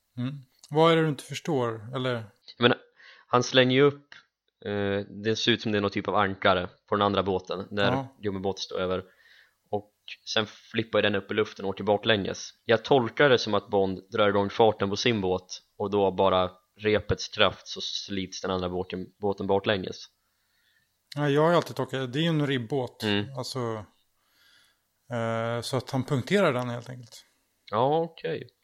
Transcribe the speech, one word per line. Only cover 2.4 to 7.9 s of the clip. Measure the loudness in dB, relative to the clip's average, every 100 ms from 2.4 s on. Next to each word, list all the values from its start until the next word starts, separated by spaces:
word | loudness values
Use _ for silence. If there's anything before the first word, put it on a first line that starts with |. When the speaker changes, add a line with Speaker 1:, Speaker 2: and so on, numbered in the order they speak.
| -18 2
Speaker 2:
Jag |
menar, | 2 2 -4 _ -20 -20 _
han | 0
slänger | 4 4 6 6
ju |
upp, | 4 2 -8 -20 _ _ _ _
eh, | -6 -4 -2 -2 -4 -6
det | -2 0
ser | 2
ut | 0
som | 0
det | 0
är |
någon | 0
typ | -2 -2
av |
ankare | 0 0 2 2 2 0 -8 -4
på | 2
den |
andra | 2 2
båten | 0 -2 -4 -8 -6
när | -2 0